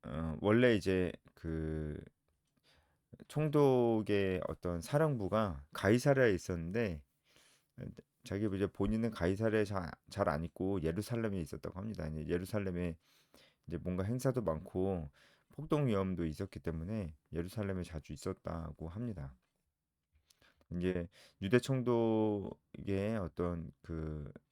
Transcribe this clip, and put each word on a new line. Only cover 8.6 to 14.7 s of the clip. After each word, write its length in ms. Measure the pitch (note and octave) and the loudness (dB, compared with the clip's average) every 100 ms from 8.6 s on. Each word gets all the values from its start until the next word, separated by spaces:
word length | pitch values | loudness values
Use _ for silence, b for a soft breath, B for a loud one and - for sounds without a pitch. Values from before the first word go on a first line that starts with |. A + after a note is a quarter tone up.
| F#2+ | -2
본인은 440 | - G2 A2 A2+ | 0 0 2 0
가이사랴에 520 | A2 F2 G2 A2+ G#2+ | 0 0 2 2 2
자-, 260 | G#2 G2 - - _ | 2 -2 -4 -12 _
잘 180 | G2 G2 | 0 0
안 160 | D#2 | 2
있고 380 | E2+ - F#2+ G2 | -4 -2 0 2
예루살렘에 580 | D#2 F2 G2+ A#2 A2+ G2 | 0 -2 -2 -2 -2 -2
있었다고 380 | D2+ - - F#2 | -4 -8 -8 -8
합니다. 280 | G#2+ F#2+ D#2 | -8 -6 -6
이제 180 | D#2 D2+ | -6 -2
예루살렘에 680 | F2 F#2+ G#2+ F#2+ F2 F2 E2 b b b b b b - | -2 -2 -4 -2 -2 -4 -6 b b b b b b -10
이제 120 | E2+ | -6
뭔가 260 | F2 F2+ | -4 -2
행사도 380 | G2 B2+ C3+ B2 | -2 0 0 0
많고 680 | F#2+ D#2 - | 0 -2 -4